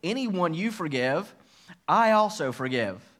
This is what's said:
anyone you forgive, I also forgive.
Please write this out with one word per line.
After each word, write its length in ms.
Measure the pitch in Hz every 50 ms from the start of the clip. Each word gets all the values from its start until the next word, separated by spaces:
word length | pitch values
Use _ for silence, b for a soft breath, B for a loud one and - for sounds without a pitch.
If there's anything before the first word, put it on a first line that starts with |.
anyone 520 | - 175 226 269 262 226 190 185 175 170 160
you 160 | 165 202 233
forgive, 640 | 208 - 180 151 135 127 123 131 139 170 208 - - B B B B B B B B B _
I 260 | - 160 214 233 220
also 380 | 220 214 214 202 - - 151 131
forgive. 540 | 120 - 131 131 127 123 113 101 92 98 - - _ _